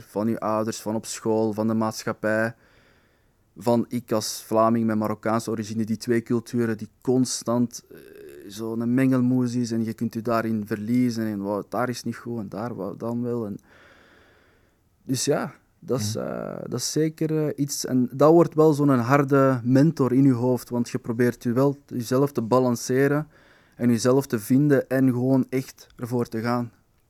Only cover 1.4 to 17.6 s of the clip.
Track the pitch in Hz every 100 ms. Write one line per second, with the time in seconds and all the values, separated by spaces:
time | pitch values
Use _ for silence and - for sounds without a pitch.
1.4 | 110 107 110 110 110 110 - 110 107 107
2.4 | 113 117 _ _ _ _ _ _ _ _
3.4 | _ - - 120 - 120 - 110 - -
4.4 | - 110 113 117 113 110 107 107 110 113
5.4 | 113 110 104 110 107 110 - 120 117 120
6.4 | - 120 117 110 110 _ - 127 127 -
7.4 | - 120 120 - - 85 64 - 76 71
8.4 | 80 101 113 113 117 127 131 131 123 127
9.4 | 123 120 120 113 113 110 117 117 110 113
10.4 | 113 110 104 110 107 123 127 113 110 104
11.4 | 98 104 90 101 127 117 - 113 120 117
12.4 | 101 95 117 110 92 90 113 120 120 120
13.4 | 107 101 _ - - _ _ _ _ _
14.4 | _ _ _ _ _ _ - 131 - 156
15.4 | 123 - _ _ - 120 107 110 65 60
16.4 | 52 50 50 127 - 151 160 156 160 156
17.4 | 151 -